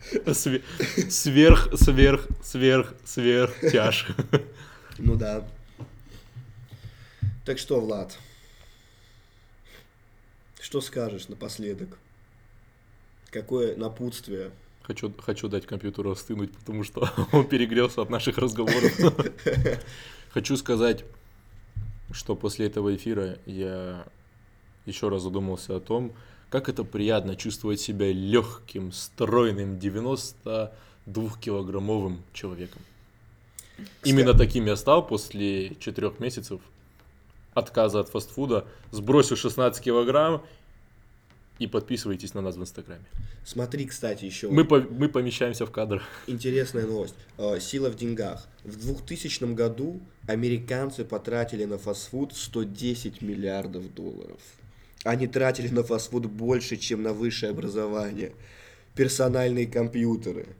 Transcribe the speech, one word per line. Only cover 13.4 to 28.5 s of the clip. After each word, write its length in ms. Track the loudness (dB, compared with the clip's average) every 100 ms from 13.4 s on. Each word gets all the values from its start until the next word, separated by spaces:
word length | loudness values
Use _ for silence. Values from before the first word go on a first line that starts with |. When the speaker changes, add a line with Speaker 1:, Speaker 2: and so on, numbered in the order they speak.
| -4 0 0 -2
Speaker 2:
напутствие? 720 | -6 -6 -8 -8 -10 -10 -10 -14 -20 -18
Speaker 1:
Хочу, 300 | -12 -8 -8 -8
хочу 300 | -8 -6 -4
дать 180 | -4 -6
компьютеру 460 | -8 -6 -4 -4
остынуть, 400 | -4 -6 -6 -6
потому 320 | -8 -8 -6
что 240 | -6 -2 -2 -2
<laughs> 120 | 4
он 140 | 4 6
перегрелся 540 | 2 2 2 2 0
от 80 | -2
наших 280 | -2 -2 0
разговоров. 540 | 0 0 2 4 4 6
<laughs> 1300 | 4 4 -4 -2 0 2 0 -2 -8 -16 -18 -20 -6
Хочу 260 | -4 -2 -2
сказать, 480 | 0 2 4 2 -4 -20 -20 -20 -20 -20 -12 -10 -8 -10 -12
что 240 | -10 -6 -4
после 300 | -4 -2 -2
этого 280 | 0 0
эфира 440 | 0 -2 -2 -2 -6 -10
я 600 | -6 -6 -6 -8 -10 -14 -20 -20 -20 -20 -20 -20 -18 -12
еще 220 | -4 -2
раз 140 | -2
задумался 540 | -2 -4 -4 -6 -6 -6
о 40 |
том, 320 | -2 -2 -2 -10 -20 -20 -4
как 180 | -4 -2
это 160 | -6
приятно 520 | -4 -2 0 0 0 -6
чувствовать 440 | -8 -6 -4 -4
себя 320 | -4 0 0
легким, 800 | 0 4 4 2